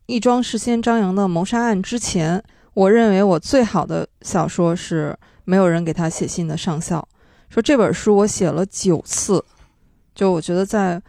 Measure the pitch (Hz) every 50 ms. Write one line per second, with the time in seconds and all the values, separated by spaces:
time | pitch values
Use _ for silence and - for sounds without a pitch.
0 | _ - 247 226 202 247 247 247 240 - - 214 - 240 233 233 233 233 233 226
1 | 202 185 190 202 202 190 175 165 190 - 233 233 240 233 214 185 190 - 240 240
2 | - - - 180 156 160 175 190 - _ _ _ _ _ _ 202 190 196 214 233
3 | 233 214 190 190 202 202 175 156 - - - 269 233 208 - 175 - - 160 165
4 | 156 - _ _ - - - 175 156 175 - - 175 165 170 180 - - 175 160
5 | 151 147 - - _ _ _ _ _ - 185 196 190 175 165 170 175 160 156 -
6 | 165 160 170 - 180 175 - 185 170 160 151 165 - 190 170 170 - - 180 151
7 | - - _ _ _ _ _ _ _ _ - 226 214 - 294 240 202 - - -
8 | - 220 208 202 208 208 - - 196 156 139 160 196 196 - - - 190 165 -
9 | - - - - - - 196 156 - - _ _ - _ _ _ _ _ _ _
10 | _ _ _ - 196 190 180 165 156 - 175 180 196 196 - 214 196 180 170 185
11 | -